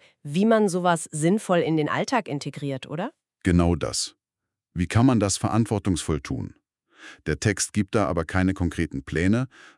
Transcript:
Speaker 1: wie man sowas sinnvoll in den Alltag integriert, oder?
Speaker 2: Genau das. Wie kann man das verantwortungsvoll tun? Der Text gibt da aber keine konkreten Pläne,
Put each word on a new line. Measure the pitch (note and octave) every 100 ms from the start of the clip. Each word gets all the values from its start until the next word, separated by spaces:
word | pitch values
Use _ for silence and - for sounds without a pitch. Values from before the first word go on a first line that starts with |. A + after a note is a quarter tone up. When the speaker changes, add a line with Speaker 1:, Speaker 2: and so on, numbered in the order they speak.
| _ _
Speaker 1:
wie | D3 D3 G#3+
man | A3+ G#3
sowas | F3+ F3+ E3+ -
sinnvoll | D3+ D#3+ G#3 - F3
in | C#3+ D#3+
den | D3
Alltag | B2 G3 B3 -
integriert, | C#3+ C#3+ C#3+ C#3+ C3+ -
oder? | D#3 A3 - _ _
Speaker 2:
Genau | - F2 F2 E2+
das. | A#1+ - - - _ _ _ _ _
Wie | - F2
kann | A2+ C3
man | A#2+
das | G2+ -
verantwortungsvoll | A#2 A2+ A#2 G#2 G#2 F2 - D#2
tun? | - - G1+ - _ _ _ _ - - -
Der | D2+
Text | G#2+ G2 -
gibt | - G2+
da | A2+ F2
aber | E2+
keine | D#2+ F#2 F#2
konkreten | F#2+ F2 - D#2+ C2+
Pläne, | - D2+ F#2 A2+ C3 - -